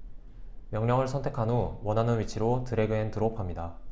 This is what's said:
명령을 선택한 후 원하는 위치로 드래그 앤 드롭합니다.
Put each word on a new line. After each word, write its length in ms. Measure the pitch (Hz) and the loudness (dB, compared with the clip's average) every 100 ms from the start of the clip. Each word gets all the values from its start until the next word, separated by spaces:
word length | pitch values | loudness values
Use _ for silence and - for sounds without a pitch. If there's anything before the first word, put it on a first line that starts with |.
| - - - - - - - | -12 -12 -12 -12 -10 -10 -6
명령을 360 | 107 113 123 131 | 0 2 2 2
선택한 440 | 139 135 135 113 | 0 -2 0 2
후 280 | 120 87 - | 2 0 -2
원하는 340 | 101 107 117 117 | 0 2 4 2
위치로 460 | 104 107 113 127 | 2 0 2 2
드래그 300 | 123 110 110 | 2 2 2
앤 160 | 110 107 | 2 0
드롭합니다. 680 | 107 110 110 92 85 82 - - | 0 0 0 -4 -4 -6 -8 -10